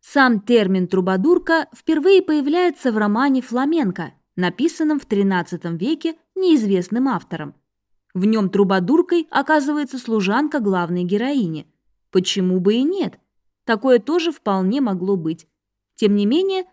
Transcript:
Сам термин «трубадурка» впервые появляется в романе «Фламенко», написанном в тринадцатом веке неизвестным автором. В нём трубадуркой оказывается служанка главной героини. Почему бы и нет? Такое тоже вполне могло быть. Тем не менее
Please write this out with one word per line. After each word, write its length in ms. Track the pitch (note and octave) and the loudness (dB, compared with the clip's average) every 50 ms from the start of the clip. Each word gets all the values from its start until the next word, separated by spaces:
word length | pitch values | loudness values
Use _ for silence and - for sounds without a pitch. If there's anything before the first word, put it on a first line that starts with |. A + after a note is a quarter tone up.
Сам 400 | - - - C#4 C4+ B3+ A#3 G3+ | -18 -2 2 2 4 4 2 0
термин 460 | - - A#3+ A3+ G#3 F#3 F#3+ F#3 F3+ | 0 2 2 2 4 2 0 0 0
«трубадурка» 800 | F3 - F#3+ F#3 F#3+ F#3 F#3+ F#3+ D#4 F4+ F4+ F4+ - E4 D#4+ D#4+ _ - | 0 0 0 0 0 0 0 2 2 2 2 2 0 0 0 0 _ -12
впервые 460 | - - - D#4+ D#4 C#4 F#4 G4 F#4+ | -10 -4 -2 -2 0 4 6 4 4
появляется 720 | F#4 - D#4 D4+ C4+ C#4+ D4+ F4 F4+ F4 - - - C4 | 4 2 -2 0 0 0 0 0 0 0 -2 -2 -4 -2
в 60 | A3 | 0
романе 440 | G#3+ G#3+ G#3 G#3 A3 C4+ C#4+ C4 C4 | 0 0 0 0 0 2 2 0 0
«Фламенко», 720 | B3 - A#3 B3 C4+ C#4+ E4 E4 D4 F#3+ F3+ - E3+ C#3 _ _ _ _ _ | -2 -4 -4 -2 -2 0 0 0 0 -2 -4 -6 -10 -12 _ _ _ _ _
написанном 640 | - F3+ F3+ F3 - C4 E4 D#4+ - D#4+ D4+ D#4 C#4 | -4 -4 -4 -2 -2 -2 -2 0 0 -2 0 0 -2
в 60 | - | -2
тринадцатом 720 | _ G#3+ G3+ G3+ G3 F#3+ F3+ F3 - - E3 - F3 E3 | _ -2 0 2 2 0 0 -2 -4 -10 -10 -8 -8 -6
веке 380 | D#3+ F3+ B3+ D#4+ D#4 - E4 D#4+ _ _ _ _ | -4 -4 -4 -4 -4 -4 -8 -8 _ _ _ _
неизвестным 720 | F#4+ F#4+ F4+ D#4+ C#4 G#3+ G3+ G3 F3+ F3 F#3 G#3 A#3+ C4 | -2 2 4 4 4 4 2 0 0 0 -2 -2 -2 0
автором. 480 | C4+ A#3 E3+ - _ - D#3+ D#3 D3 - _ _ _ _ _ _ _ _ _ _ _ _ | 0 -2 -4 -6 _ -10 -10 -10 -12 -14 _ _ _ _ _ _ _ _ _ _ _ _
В 120 | F3+ F#3 | -2 0
нём 240 | G#3+ A3 A3 G3+ F3+ | 2 2 2 0 0
трубадуркой 760 | - G3+ G3+ F3+ G3 F#3+ F3+ E3+ C#4 E4+ F4 - F4 E4+ D#4+ _ | 2 2 2 4 2 0 2 2 2 0 2 0 -2 -2 -2 _
оказывается 680 | - C4+ C#4+ C#4+ D#4+ D4+ C4+ C#4 D4 D4+ D4 B3 - | -4 -4 0 2 2 2 2 0 -2 -2 -4 -6 -8
служанка 600 | B3+ - A#3 A3+ A3 F#3+ F#3+ G#3 B3 D4+ D4 D#4 D4 | -10 -6 -2 -2 0 0 0 0 0 0 0 -2 -2
главной 460 | A3 G3+ F#3+ F3+ F3 E3 F3+ F3+ F3+ | 0 0 0 0 -2 -2 -2 -4 -2
героини. 600 | F3 G3+ G#3 A#3 C4+ D4 C#4 G#3+ E3 D#3+ D3+ D#3+ _ _ _ _ _ _ _ _ _ | -2 -2 -2 -2 -2 -2 -2 -2 -2 -6 -8 -12 _ _ _ _ _ _ _ _ _
Почему 480 | - F#3 F#3 - - G3 F#3 F#3 F#3 F#3 | 0 0 0 0 -2 0 0 0 0 2
бы 160 | F3 G3 G#3+ | 2 2 2
и 80 | A#3+ C4 | 2 0
нет? 360 | D#4 F#4+ G4+ D4+ F#3 - _ _ _ _ _ _ _ _ _ _ | 0 -2 -2 -4 -6 -8 _ _ _ _ _ _ _ _ _ _
Такое 340 | - A3+ G#3+ - C4+ B3+ | -4 -4 -2 2 4 4
тоже 340 | A#3 - - D#4+ F4 D#4+ E4+ | 4 2 0 -2 -2 -2 -2
вполне 480 | D4 - _ G#3+ G3 F#3+ F#3 F#3+ A3+ C#4+ | -6 -4 _ -2 -2 0 0 0 0 0
могло 360 | C#4 A3 F#3+ F3+ F3+ F#3+ G3+ | -2 -2 -2 -4 -2 -2 -2
быть. 320 | F#3 D#3 D#3+ E3 - - _ _ _ _ _ _ _ _ _ _ | -2 -2 -6 -6 -8 -12 _ _ _ _ _ _ _ _ _ _
Тем 200 | - A3+ G3+ G#3 | -2 0 2 2
не 120 | G3+ G3+ | 2 2
менее 380 | G3+ B3+ E4 F#4+ G4 F#4+ F#4+ F#4 _ | 2 0 0 0 0 -2 -4 -6 _